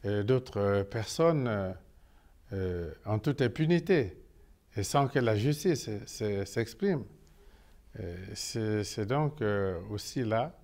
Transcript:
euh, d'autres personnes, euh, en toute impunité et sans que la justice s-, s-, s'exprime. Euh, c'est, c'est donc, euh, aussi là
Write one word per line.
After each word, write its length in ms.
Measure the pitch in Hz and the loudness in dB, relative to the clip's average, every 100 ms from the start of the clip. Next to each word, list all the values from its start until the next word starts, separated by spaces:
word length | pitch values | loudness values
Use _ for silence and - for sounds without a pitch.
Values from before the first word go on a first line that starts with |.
| 101 | -2
euh, 180 | 104 | -2
d'autres 580 | 101 127 127 107 101 101 98 | 2 2 0 0 2 2 0
personnes, 840 | 117 107 - 165 160 123 104 95 92 - - - - - - - | -4 -6 2 4 4 0 0 -2 -6 -14 -20 -20 -20 -20 -20 -8
euh, 400 | 98 92 87 85 71 - | -4 -2 -2 -6 -10 -2
en 140 | 107 | 0
toute 240 | 151 139 | 0 2
impunité 720 | 123 - 156 170 170 180 104 - - - - - _ - | 2 2 2 2 4 2 2 -4 -20 -20 -20 -20 _ -6
et 60 | |
sans 260 | 98 143 135 | 0 2 4
que 120 | 135 | 2
la 160 | 120 107 | 4 4
justice 520 | 120 147 190 151 - | 2 0 0 0 -2
s-, 320 | 104 - - | -8 -10 -4
s-, 300 | 107 98 98 | -2 -2 -2
s'exprime. 540 | - 113 - 202 160 98 - - - - - - - - - | -2 -4 0 0 0 -2 -16 -20 -20 -20 -20 -20 -20 -18 -10
Euh, 160 | 92 87 95 | -10 -8 -10
c'est, 500 | - - 117 110 107 | -10 -6 -2 0 0
c'est 220 | 101 - 104 | 0 -4 0
donc, 380 | 135 151 147 | 2 0 0
euh, 360 | 107 101 98 90 98 | 0 2 0 -2 -6
aussi 320 | 104 - - | -8 -6 -4
là 340 | 117 110 143 - | 0 0 0 -6